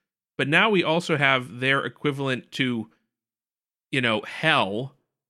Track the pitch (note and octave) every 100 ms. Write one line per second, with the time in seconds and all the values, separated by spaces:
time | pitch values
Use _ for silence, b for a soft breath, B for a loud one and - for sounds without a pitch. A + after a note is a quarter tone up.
0 | _ _ _ - C3+ E3 A3 G3 D3+ E3
1 | F3+ D3 C#3 C3 B2+ A#2+ C3 C#3 - -
2 | D3 C3+ C3+ B2+ - - C3 A#2 G#2+ _
3 | _ _ _ _ _ _ _ _ _ C#3
4 | A#2+ A2 - - D#3+ C#3+ G2 G#2 C3+ -
5 | _ _